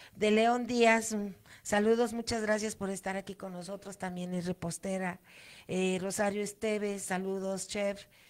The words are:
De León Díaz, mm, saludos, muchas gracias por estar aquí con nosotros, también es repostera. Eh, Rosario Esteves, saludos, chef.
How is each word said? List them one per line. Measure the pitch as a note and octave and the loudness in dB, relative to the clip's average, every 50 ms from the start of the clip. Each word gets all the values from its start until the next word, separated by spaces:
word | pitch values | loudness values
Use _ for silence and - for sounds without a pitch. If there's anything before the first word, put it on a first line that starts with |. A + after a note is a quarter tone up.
| - - - | -20 -14 -4
De | - G#3 G#3+ | 0 2 4
León | G#3+ G#3+ A3+ A#3 A#3+ B3 B3 A#3+ | 6 6 6 6 4 2 0 0
Díaz, | B3 A#3+ A#3 A3+ A3+ A3+ A3 - A3 | 4 6 6 8 6 6 2 -2 -4
mm, | G#3 G#3 G3+ F#3 - - - - - - | -4 -4 -6 -8 -14 -20 -20 -20 -14 -4
saludos, | - G#3+ G#3 G#3 A3 A3+ A3+ A#3+ A3 | 0 2 4 4 4 4 4 2 0
muchas | A3 A#3 A3+ - A#3+ A3+ | -2 -4 -4 -2 -2 0
gracias | G#3+ G#3+ G#3+ G#3+ G#3 A3 G#3 | 2 2 2 2 0 -4 -4
por | - G3+ F#3+ | -4 -4 -4
estar | G3 F#3 - G3 F#3+ | -4 -4 -4 -4 -4
aquí | G3 F#3+ G3 F#3+ | -6 -6 -8 -10
con | - G3 F#3+ | -10 -10 -10
nosotros, | F3+ F3+ F3 F#3 G3+ G3 G3 G3 F#3+ - | -10 -10 -10 -10 -10 -10 -12 -12 -10 -8
también | F#3+ F#3 F3+ F3+ F3+ F3+ | -6 -6 -4 -4 -4 -4
es | F3+ F3+ E3+ | -4 -2 -2
repostera. | F3+ F3+ - - E3+ E3 - - G3 F#3+ F#3+ F#3+ F3+ F#3 - _ - - - - - - - - | -2 -4 -4 -4 -6 -6 -4 -4 -4 -2 -2 -2 -4 -6 -8 _ -20 -20 -20 -20 -20 -20 -14 -8
Eh, | - - F#3 F#3 F#3 F#3 F#3 | -4 0 2 2 2 2 0
Rosario | F3+ G3 F#3 - G#3 G3+ G3 G#3 G#3 | -2 -2 -2 0 0 0 0 -2 -4
Esteves, | G3+ G#3 - - A3 G#3+ G#3 G#3 G3+ G3+ G3 | -4 -4 -4 -2 -2 0 0 -2 -2 -4 -4
saludos, | - - F#3+ F#3 F#3+ F#3+ F#3+ F#3+ F#3+ F#3+ F#3+ F#3 F#3 | -4 -4 -2 -2 -2 -2 -2 -2 -2 -2 -4 -4 -6
chef. | - - G#3 G3+ G3+ G3+ G3 - - _ - - | -6 -4 -2 -2 -2 -2 -6 -10 -20 _ -20 -20